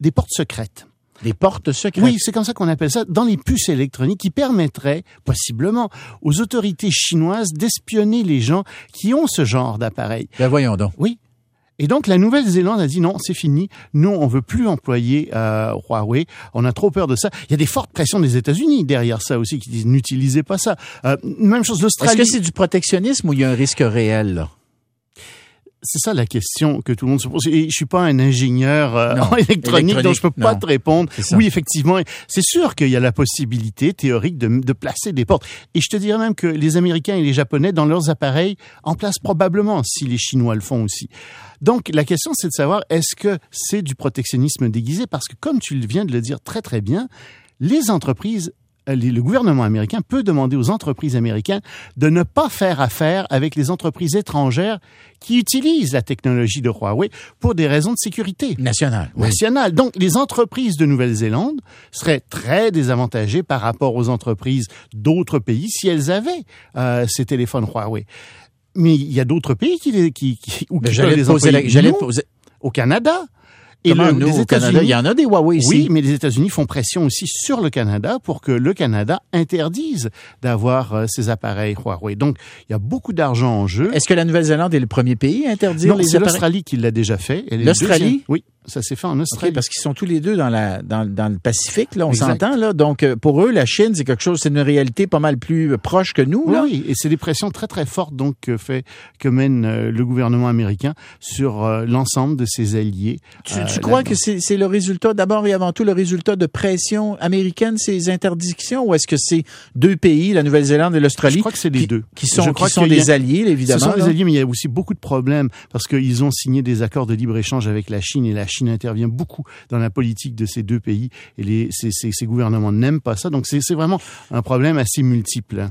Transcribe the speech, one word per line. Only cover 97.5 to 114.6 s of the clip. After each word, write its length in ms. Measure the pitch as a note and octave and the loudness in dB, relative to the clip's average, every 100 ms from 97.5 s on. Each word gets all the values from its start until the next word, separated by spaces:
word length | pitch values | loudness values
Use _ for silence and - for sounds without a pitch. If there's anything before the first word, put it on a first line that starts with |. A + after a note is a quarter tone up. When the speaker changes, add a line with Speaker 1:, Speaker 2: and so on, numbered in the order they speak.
Speaker 1:
très, 160 | - G#3+ | -6 -10
très 200 | - D3 | -6 -6
fortes, 280 | - E3 C3+ | -4 -6 -4
donc, 180 | C#3 C3 | -4 -4
que 160 | - A#2 | -6 -6
fait, 280 | - C3 B2+ - - _ | -4 -8 -8 -18 -20 _
que 100 | C3+ | 0
mène, 360 | B2 C#3 B2+ | 2 2 2
euh, 260 | A2 A2+ A2+ | 0 0 -2
le 140 | A2+ | -2
gouvernement 440 | B2 B2+ A#2+ A#2+ B2 | -2 0 2 2 2
américain 460 | A#2 G#2+ G2 C#3 D#3 - - | 2 0 -2 -4 -6 -14 -20
sur, 440 | - - C3+ G#2 | -12 -4 -2 -2
euh, 200 | A2 A2 A#2 | -2 -2 0
l'ensemble 500 | B2 C3 - C3+ D3 | 0 0 0 0 -2
de 80 | |
ses 320 | A#2 - G#2+ G#2+ | -2 -2 -2 0
alliés, 420 | A2 F#2+ G2+ - - - | -2 -4 -4 -6 -12 -20
Speaker 2:
Tu, 100 | - | -10
Speaker 1:
euh, 100 | - | -6
Speaker 2:
tu 160 | - - | -4 -4
crois 180 | - B3+ | 2 2
Speaker 1:
là-dedans. 120 | C4 | 2
Speaker 2:
que 60 | G3+ | -2
c'est, 240 | - G3 | -2 -2
c'est 160 | - G3+ | -2 0
le 100 | G3 | 2
résultat, 480 | G3+ F#3 F#3 A3+ | 0 0 0 0
d'abord 320 | G#3+ F#3+ G#3+ G#3 | 0 0 0 0
et 60 | |
avant 200 | F#3+ F3+ | 0 -2
tout, 120 | E3+ | 0
le 80 | A3 | 0
résultat 440 | F3+ F3+ F3+ F#3+ G3+ | 0 0 0 0 0
de 100 | E3 | 0
pression 720 | - G3 F3+ - G#3 G#3+ G3+ | 0 -2 -2 -2 -2 -2 -4
américaine, 580 | E3+ F#3+ F#3+ F3 A3+ A3 | -2 0 0 0 -2 0
ces 320 | - F#3+ E3+ | -2 -2 0
interdictions, 720 | F3+ F#3+ E3+ F3+ E3+ - B3 A#3+ | 0 -2 -2 -4 -6 -6 -2 2
ou 60 | |
est-ce 120 | D#3+ - | 2 2
que 100 | D3 | -2
c'est 280 | - E3 D#3 - - | 2 0 -2 -10 -14
deux 220 | B2+ D#3+ F#3 | 2 2 4
pays, 360 | - D3+ F3+ | 4 4 2
la 100 | F#3+ | 2
Nouvelle-Zélande 520 | D3 D3 C#3 D3 E3+ D#3+ | 4 2 4 2 2 4
et 40 | |
l'Australie, 360 | C#3+ - C#3+ D#3 | 2 4 2 2
Speaker 1:
Je 40 | |
crois 120 | A3+ | 0
que 60 | - | -2
c'est 120 | E3+ | -2
les 100 | C3 | 0
Speaker 2:
qui, 60 | A2+ | 0
Speaker 1:
deux. 160 | A2+ A2+ | -2 -4
Speaker 2:
qui 120 | - C3+ | -6 -2
sont, 160 | - | 2
Speaker 1:
Je 80 | E3 | 2
crois 180 | C#3+ F#3 | 2 0
Speaker 2:
qui 60 | |
sont 80 | - | 4
Speaker 1:
qu'il 100 | E3+ | 4
y 60 | D#3 | 6
a 40 | |
Speaker 2:
des 60 | D#3 | 6
alliés, 340 | C#3+ B2+ D#3+ A3 | 4 4 2 2
évidemment, 320 | D3 B2+ - | 2 4 4
Speaker 1:
Ce 60 | F#3 | 4
sont 40 | |
des 60 | G3+ | 4
Speaker 2:
là ? 60 | F#3 | 2
Speaker 1:
alliés, 180 | D#3+ | 4
mais 80 | F#3 | 4
il 40 | D3 | 4
y 40 | |
a 60 | C3 | 2
aussi 220 | A#2+ | -2